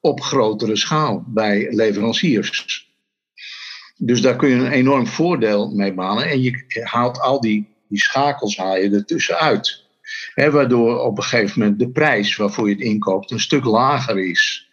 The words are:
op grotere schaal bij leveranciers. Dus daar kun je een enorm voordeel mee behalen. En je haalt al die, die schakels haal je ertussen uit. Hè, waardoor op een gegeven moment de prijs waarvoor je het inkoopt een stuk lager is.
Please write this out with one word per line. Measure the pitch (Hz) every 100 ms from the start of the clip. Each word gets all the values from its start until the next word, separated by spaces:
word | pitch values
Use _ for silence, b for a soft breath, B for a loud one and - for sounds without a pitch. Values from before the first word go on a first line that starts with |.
op | 170 131
grotere | - 135 107 107 113 107
schaal | - 156 147 98 85
bij | 110 107 101 -
leveranciers. | 107 110 98 113 110 175 113 98 - - - _ _ _ _ _ _ B B B B B _
Dus | 120 120
daar | 127 127
kun | 147
je |
een | 123 131
enorm | 135 131 139 113
voordeel | - 170 165 110 104 110
mee | 104 98
behalen. | 92 92 104 147
En | 139
je | 127 123 - -
haalt | 117 117 123 123
al | 127 135
die, | 117 107 104 _ _
die | 101
schakels | - 135 143 143 104 104
haal | 92 95
je | 98
ertussen | 101 104 - - -
uit. | 160 107 - - _ _ B B B
Hè, | - 143
waardoor | 147 135 123 117 120
op | 127 104
een |
gegeven | - 120 101 110
moment | 107 104
de | 123
prijs | 127 151 120 101 -
waarvoor | 104 104 107
je |
het | 101
inkoopt | 117 107 104 95 -
een | 110
stuk | - 147
lager | 123 110 135 143 127 101
is. | 92 87 - - _